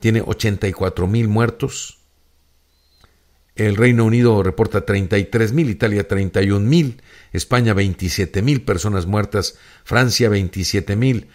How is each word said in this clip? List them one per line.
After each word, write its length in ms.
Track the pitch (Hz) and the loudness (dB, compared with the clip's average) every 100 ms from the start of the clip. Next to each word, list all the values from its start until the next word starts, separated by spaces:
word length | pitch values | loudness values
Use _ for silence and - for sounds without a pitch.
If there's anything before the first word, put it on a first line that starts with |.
tiene 220 | 113 110 | 0 0
ochenta 420 | - 107 107 98 101 | 0 -2 -2 -2 -4
y 60 | |
cuatro 340 | - 95 - 90 | -2 -4 -2 0
mil 220 | 113 110 | 0 2
muertos. 720 | 107 120 - 135 - - - _ _ _ _ _ _ _ _ _ _ _ _ _ _ _ | 2 0 -2 -6 -8 -14 -18 _ _ _ _ _ _ _ _ _ _ _ _ _ _ _
El 220 | - 107 101 | -2 0 4
Reino 280 | 123 117 | 4 4
Unido 380 | 110 117 120 104 | 4 4 4 4
reporta 440 | 92 92 107 101 - | 0 0 -2 -2 -2
treinta 320 | 98 90 101 | -2 0 0
y 80 | 95 | 0
tres 260 | 117 110 | 0 0
mil, 160 | 147 143 | 0 0
Italia 400 | 95 113 104 98 | 0 0 0 -2
treinta 340 | 98 95 104 | -2 -2 0
y 80 | 98 | 0
un 180 | 101 107 | 0 2
mil, 340 | 170 139 117 - - - | 2 2 -4 -18 -20 -10
España 420 | 95 - 120 117 | -8 -2 0 2
veintisiete 680 | 98 98 87 92 - 90 98 | 2 0 -2 -4 -4 -4 -2
mil 200 | 123 135 | 0 0
personas 440 | - 92 107 95 85 | -2 -2 -2 -2 -2
muertas, 520 | 104 101 104 - - - - | -2 -2 -4 -4 -10 -20 -20
Francia 460 | - 117 127 98 113 | -4 0 0 2 2
veintisiete 640 | 101 90 95 90 101 - 101 | 2 -2 -4 -4 -2 -2 -2
mil, 320 | 131 113 - | 0 -2 -6